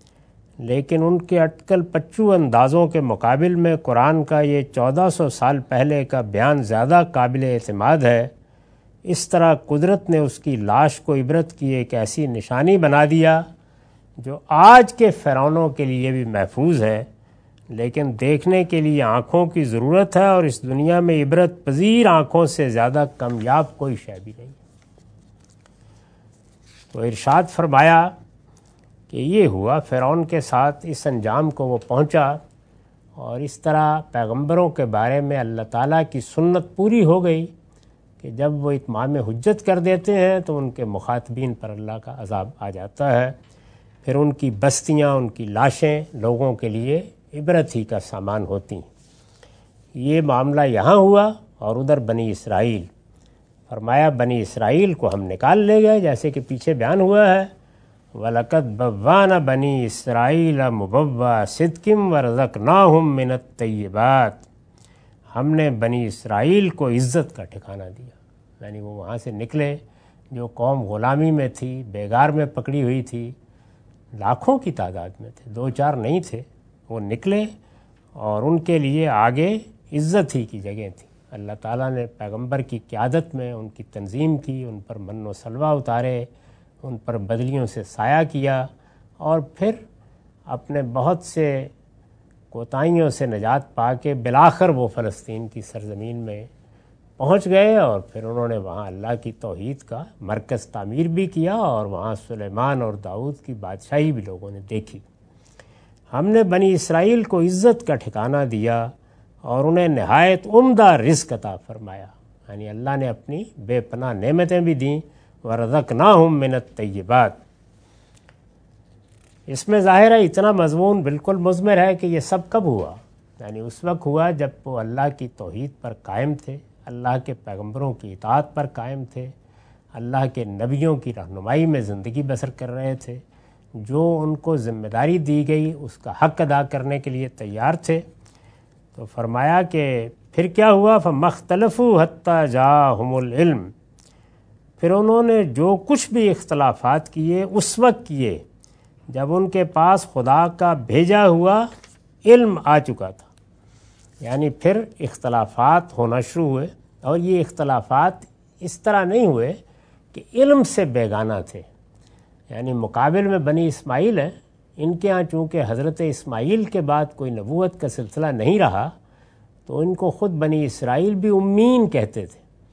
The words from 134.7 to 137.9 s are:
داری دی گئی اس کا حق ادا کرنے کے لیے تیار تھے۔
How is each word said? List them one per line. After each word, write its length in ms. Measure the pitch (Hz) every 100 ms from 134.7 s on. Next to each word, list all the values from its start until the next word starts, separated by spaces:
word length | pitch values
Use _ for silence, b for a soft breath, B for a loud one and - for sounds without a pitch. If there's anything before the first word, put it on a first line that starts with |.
| 110 107
داری 320 | 113 147 180
دی 300 | 147 147 143
گئی 240 | 156 156 156
اس 200 | 139 -
کا 120 | 117
حق 300 | - 156 156
ادا 220 | 151 143
کرنے 380 | 139 139 131 143
کے 100 | 139
لیے 180 | 127 131
تیار 460 | - 107 104 131
تھے۔ 260 | 165 -